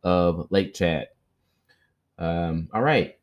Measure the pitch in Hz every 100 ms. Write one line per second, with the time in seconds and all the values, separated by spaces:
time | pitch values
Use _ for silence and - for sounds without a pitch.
0 | 90 90 87 82 82 98 95 - 87 80
1 | - _ _ _ _ _ _ _ _ _
2 | _ - 82 85 85 82 82 110 135 147
3 | 82 -